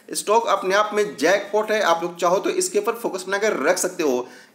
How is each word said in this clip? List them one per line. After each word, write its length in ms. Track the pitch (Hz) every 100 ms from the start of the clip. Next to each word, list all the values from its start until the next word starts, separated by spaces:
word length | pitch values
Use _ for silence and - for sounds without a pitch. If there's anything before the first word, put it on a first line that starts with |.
| -
Stock 340 | - - 220 226
अपने 280 | 196 190
आप 160 | 202 214
में 220 | 208 202 123
jackpot 540 | 156 202 202 208 214
है, 100 | 214
आप 220 | 170 165
लोग 140 | 170 175
चाहो 220 | 180 190
तो 120 | -
इसके 280 | 180 175 208
ऊपर 140 | 208
focus 320 | 220 170 185 185
बनाकर 300 | 196 214 185
रख 160 | 139 -
सकते 240 | 175 -
हो। 260 | 156 127 123 - -